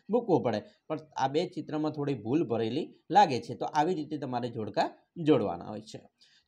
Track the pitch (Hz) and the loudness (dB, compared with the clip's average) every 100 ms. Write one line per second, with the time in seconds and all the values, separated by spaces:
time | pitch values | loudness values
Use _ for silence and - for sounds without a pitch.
0 | - 233 233 147 123 107 - _ - 151 | -2 0 4 2 4 0 -4 _ -8 -8
1 | - - 131 151 180 156 147 151 156 147 | -8 -4 0 0 -2 -6 -6 -4 -4 -2
2 | 143 123 107 156 147 113 110 135 - - | -4 -4 -2 0 0 0 -2 -2 -6 -10
3 | - 180 180 120 - 117 - 151 160 160 | 2 6 6 4 -6 -8 -2 0 0 0
4 | 147 151 135 123 120 117 101 160 311 - | -6 -8 -6 -4 -4 -6 -4 -2 -2 -4
5 | _ - 151 131 98 87 92 107 - - | _ 0 4 4 4 -4 -8 -12 -14 -18
6 | - _ _ _ | -20 _ _ _